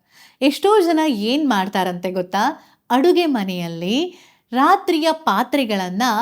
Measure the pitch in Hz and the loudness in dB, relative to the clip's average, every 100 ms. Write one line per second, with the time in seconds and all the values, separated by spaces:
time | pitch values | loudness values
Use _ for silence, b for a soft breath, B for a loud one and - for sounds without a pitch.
0 | b b b b 269 277 392 427 339 311 | b b b b 0 2 2 4 4 2
1 | 311 208 214 285 285 202 190 196 180 175 | 0 0 0 0 0 0 0 -2 -2 -4
2 | 185 185 180 196 254 - B B - 254 | -6 -6 -4 -2 -2 -4 B B -2 2
3 | 349 339 330 240 190 180 170 165 180 254 | 4 2 2 -2 -4 -6 -6 -6 -2 -2
4 | 359 B B B B 247 311 392 370 320 | -4 B B B B 0 4 2 2 0
5 | 320 320 269 196 247 285 220 196 180 190 | 0 0 -2 -2 0 -2 -2 -2 -4 -2
6 | 247 214 | -2 0